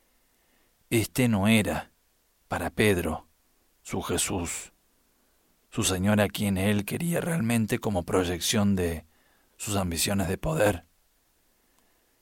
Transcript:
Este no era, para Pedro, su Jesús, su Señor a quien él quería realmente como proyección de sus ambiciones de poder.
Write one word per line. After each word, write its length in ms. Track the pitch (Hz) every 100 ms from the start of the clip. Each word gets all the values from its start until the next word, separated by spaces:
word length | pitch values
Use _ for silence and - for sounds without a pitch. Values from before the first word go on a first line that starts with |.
| _ _ _ _ _ _ _ _ -
Este 380 | 120 101 - 120
no 200 | 104 101
era, 440 | 113 85 78 - _ _ _ _ _ -
para 220 | 85 80
Pedro, 580 | - 107 90 80 73 - _ _ _ _ _
su 200 | - 101
Jesús, 720 | - 87 - 98 85 - - _ _ _ _ _ _ _ _ _ _
su 140 | -
Señor 360 | 98 92 98 107
a 80 | 101
quien 300 | - 101 95
él 260 | 98 104
quería 360 | 101 - 170 165
realmente 580 | 175 165 113 117 107 120
como 240 | 113 95
proyección 720 | 87 98 87 87 - 113 101
de 320 | 95 87 82 - _ _ _ _ -
sus 200 | - 101
ambiciones 520 | 90 82 101 101 90
de 100 | 95
poder. 480 | 82 80 104 101 _ _ _ _ _ _ _ _ _ _ _ _ _ _